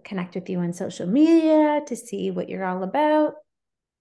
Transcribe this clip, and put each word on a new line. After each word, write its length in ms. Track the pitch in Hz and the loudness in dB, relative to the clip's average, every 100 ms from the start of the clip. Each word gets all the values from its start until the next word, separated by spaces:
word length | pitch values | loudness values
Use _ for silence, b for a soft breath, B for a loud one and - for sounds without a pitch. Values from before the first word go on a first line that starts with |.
connect 300 | - 196 180 | -10 -8 -6
with 160 | 190 180 | -8 -6
you 100 | 185 | -4
on 140 | 175 | -4
social 320 | 175 190 - 175 | -4 -8 -8 -2
media, 760 | 240 311 330 320 311 302 294 294 | 2 6 6 4 4 4 2 -4
to 100 | 233 | -10
see 360 | - 196 190 | -10 -6 -6
what 180 | 180 175 | -4 -6
you're 160 | 185 190 | -6 -4
all 160 | 185 | -4
about? 520 | 190 269 302 302 302 294 _ _ _ _ _ _ | -4 0 2 4 2 -2 _ _ _ _ _ _